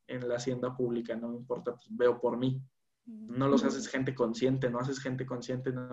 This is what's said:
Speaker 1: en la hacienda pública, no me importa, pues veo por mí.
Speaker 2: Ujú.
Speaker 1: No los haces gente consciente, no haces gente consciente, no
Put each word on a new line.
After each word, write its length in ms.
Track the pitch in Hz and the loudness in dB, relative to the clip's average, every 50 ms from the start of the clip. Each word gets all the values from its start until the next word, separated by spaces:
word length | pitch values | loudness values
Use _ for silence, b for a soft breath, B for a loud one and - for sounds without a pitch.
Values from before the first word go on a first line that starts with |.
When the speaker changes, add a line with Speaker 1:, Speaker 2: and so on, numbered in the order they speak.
| _ | _
Speaker 1:
en 220 | - 127 127 123 120 | -10 -8 -6 -2 -2
la 80 | 120 | -2
hacienda 380 | 120 123 131 127 123 123 127 127 | -2 0 -2 -2 0 -2 -2 0
pública, 380 | - 127 120 120 120 117 - 113 | 0 0 0 0 0 -2 -2 -4
no 140 | 113 117 117 | -4 -4 -6
me 80 | 120 | -6
importa, 360 | 120 120 127 123 117 - 123 120 | -8 -6 -6 -6 -4 -4 -6 -8
pues 120 | - - - | -8 -10 -10
veo 300 | 110 113 123 123 120 120 | 0 4 6 6 6 4
por 160 | - 120 110 | 2 0 2
mí. 240 | 120 127 131 131 135 - - _ _ _ _ _ _ _ | 2 2 0 0 0 -4 -10 _ _ _ _ _ _ _
Speaker 2:
Ujú. 260 | - 226 - - 113 120 | -18 -16 -14 -12 -6 -2
Speaker 1:
No 140 | 127 139 | 2 4
los 160 | 139 143 - - | 6 6 6 6
haces 240 | - - - - | 4 2 0 -2
gente 280 | - - 135 131 135 131 | -4 -2 -2 -2 0 0
consciente, 540 | - 123 113 113 - 123 131 131 131 131 123 | 2 2 0 2 2 2 4 4 4 2 0
no 100 | 117 120 | 0 0
haces 180 | 127 135 139 131 | -2 -2 -4 -4
gente 240 | - 135 127 127 131 | -4 -4 -4 -4 -4
consciente, 440 | - 131 123 - - 127 127 127 131 | -6 -6 -6 -4 -4 -4 -4 -2 -4
no 120 | 127 127 127 127 | -4 -4 -6 -6